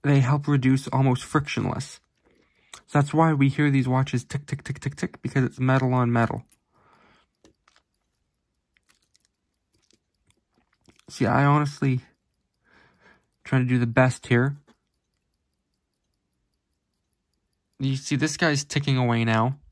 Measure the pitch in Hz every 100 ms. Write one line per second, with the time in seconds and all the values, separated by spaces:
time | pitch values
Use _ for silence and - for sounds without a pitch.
0 | 139 139 123 143 143 143 131 131 - 131
1 | 135 127 - 147 143 - 107 - 135 -
2 | _ _ _ _ _ _ _ - _ 147
3 | 143 151 165 151 139 131 147 135 127 127
4 | 135 123 - 143 - 143 - 135 - -
5 | - - - 135 123 - 131 131 127 127
6 | 120 117 117 120 - _ _ _ _ _
7 | _ _ _ _ _ _ _ _ _ _
8 | _ _ _ _ _ _ _ _ _ _
9 | _ _ _ _ _ _ _ _ _ _
10 | _ _ _ _ _ _ _ _ _ _
11 | - - 117 120 139 147 147 - 139 127
12 | - _ _ _ _ _ _ _ _ _
13 | _ _ _ _ - 131 127 127 117 117
14 | 127 - - 120 131 143 _ _ _ _
15 | _ _ _ _ _ _ _ _ _ _
16 | _ _ _ _ _ _ _ _ _ _
17 | _ _ _ _ _ _ _ _ 135 131
18 | - 139 151 151 170 143 143 143 139 131
19 | 123 117 117 113 117 139 _